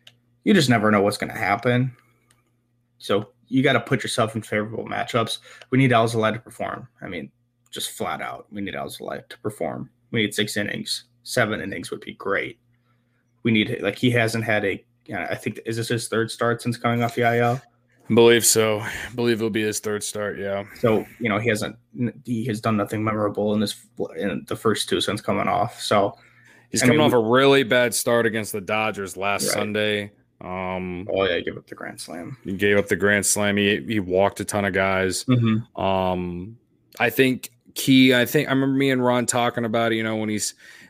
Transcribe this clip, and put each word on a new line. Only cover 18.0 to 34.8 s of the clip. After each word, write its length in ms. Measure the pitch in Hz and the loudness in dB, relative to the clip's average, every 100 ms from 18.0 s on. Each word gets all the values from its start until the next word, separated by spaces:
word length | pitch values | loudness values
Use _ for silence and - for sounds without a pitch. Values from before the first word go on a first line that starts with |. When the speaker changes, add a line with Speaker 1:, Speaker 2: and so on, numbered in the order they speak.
| - | 0
Speaker 2:
Believe 320 | 113 117 120 - | 6 8 8 6
so. 380 | 113 110 107 113 - - - | 4 2 0 -4 -10 -10 -2
Believe 220 | 120 110 | 0 2
it'll 120 | 110 | 0
be 140 | 107 | 0
his 160 | 107 104 | 0 -2
third 240 | 107 104 | -4 -4
start, 340 | - 107 104 80 | -4 -6 -6 -6
yeah. 280 | 98 98 101 - | -6 -6 -8 0
Speaker 1:
So, 260 | 117 107 - - | 2 2 0 -6
you 100 | 117 | -2
know, 100 | 104 | 0
he 80 | 117 | 0
hasn't, 280 | 104 98 - _ 117 | -2 -2 -10 _ -6
n-, 240 | 120 - - | -6 -6 -8
he 180 | 113 107 | -6 -4
has 140 | 107 | -4
done 160 | 113 107 | -2 -2
nothing 280 | 101 107 | -2 -4
memorable 500 | 110 107 104 104 104 | -4 -2 -2 -2 -2
in 80 | 104 | 0
this, 140 | 104 - - - - 80 | -2 -6 -12 -10 -8 -6
in 260 | 95 69 - | -6 -6 -8
the 80 | - | -4
first 340 | 113 104 - | 0 0 0
two 100 | 90 | -2
since 200 | - 101 | -2 -4
coming 260 | - 98 95 | -2 -2 0
off. 340 | 90 - - | 0 -2 -4
So, 360 | - 107 101 - _ _ _ - _ | 0 2 2 -4 _ _ _ -20 _
Speaker 2:
He's 100 | 110 | 0
Speaker 1:
I 40 | 123 | 4
Speaker 2:
coming 120 | 151 | 4
Speaker 1:
mean, 80 | 147 | 4
Speaker 2:
off 60 | |
Speaker 1:
we 60 | 120 | 4
Speaker 2:
a 20 | 110 | 4
really 320 | 127 139 139 | 4 6 6
bad 300 | 120 123 123 | 4 2 2
start 320 | - 127 120 113 | 0 2 2 2
against 260 | 110 101 | 0 -6
the 100 | 107 | -6
Dodgers 540 | 92 107 110 101 95 92 | -4 -2 -2 -4 -8 -4
last 260 | 98 98 101 | -2 0 -2
Speaker 1:
Right. 80 | |
Speaker 2:
Sunday. 580 | 104 104 107 107 104 101 _ _ - | -2 -2 -2 0 -2 -4 _ _ -18
Um, 640 | 90 92 92 92 92 87 101 | -10 -8 -6 -4 -6 -8 -4
Speaker 1:
Oh, 120 | 95 95 | 0 0
yeah, 140 | 85 | 0
give 160 | - - | -4 -8
up 100 | - | -12
the 80 | - | -16
grand 260 | - - | -14 -14
slam. 360 | - 80 85 - | -14 -14 -14 -12
Speaker 2:
he 100 | - | -10
gave 240 | 95 101 101 | 0 2 2
up 100 | 98 | 2
the 80 | 90 | 2
grand 300 | 101 104 95 | 2 2 2
slam. 300 | 104 104 101 | 0 0 2
He, 200 | 101 101 - | 2 2 0
he 120 | 110 | -4
walked 400 | 90 90 98 - | 0 2 2 0
a 60 | 101 | -4
ton 200 | 107 98 | -2 0
of 80 | |
guys. 500 | 95 | 2